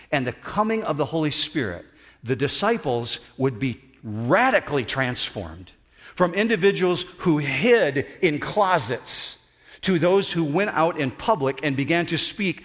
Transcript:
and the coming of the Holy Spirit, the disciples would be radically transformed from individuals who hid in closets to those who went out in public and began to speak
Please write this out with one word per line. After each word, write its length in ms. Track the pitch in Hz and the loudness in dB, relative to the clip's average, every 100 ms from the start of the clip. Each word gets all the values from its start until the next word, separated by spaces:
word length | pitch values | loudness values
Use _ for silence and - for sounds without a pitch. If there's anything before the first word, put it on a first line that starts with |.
| - | -6
and 160 | 143 123 | -2 -2
the 60 | |
coming 500 | - - - 220 220 | -6 -6 -2 0 0
of 140 | 208 147 | -2 -2
the 80 | 143 | -2
Holy 240 | 160 151 | 0 -2
Spirit, 540 | 143 - 160 107 85 - _ - _ | -2 -4 -2 -4 -6 -12 _ -20 _
the 120 | 110 127 | -4 -2
disciples 840 | 135 - 202 233 143 120 120 - - - | -2 0 0 0 0 -2 -2 -8 -12 -2
would 220 | 135 110 | -2 0
be 240 | 131 113 - _ | -4 -4 -12 _
radically 840 | 113 107 120 185 262 208 - 147 - | -10 -6 2 4 4 2 0 -2 -2
transformed 840 | 135 127 120 - 113 85 82 90 - _ _ - | -2 -2 -2 -6 -8 -10 -12 -18 -20 _ _ -14
from 180 | - 180 | 0 0
individuals 720 | 175 220 214 196 165 180 180 - - | 2 0 4 4 4 2 0 -4 -4
who 180 | 170 151 | 2 2
hid 680 | 143 135 214 233 160 135 - - | 0 0 4 6 4 0 -4 0
in 160 | 175 147 | 0 0
closets 960 | - 214 190 156 113 117 - - - - _ _ - - | -2 0 4 2 0 -6 -6 -10 -10 -14 _ _ -20 -6
to 160 | - 175 | 0 2
those 340 | 170 196 190 | 4 4 2
who 120 | 165 | -2
went 260 | 156 156 208 | 0 0 0
out 280 | - 165 165 | 2 0 0
in 120 | 135 | -2
public 500 | - - 214 135 139 | -2 0 2 0 -2
and 140 | 151 135 | -2 -2
began 300 | 139 170 170 | 0 0 0
to 100 | 160 | -2
speak 460 | - - 196 156 | -4 -4 -4 -4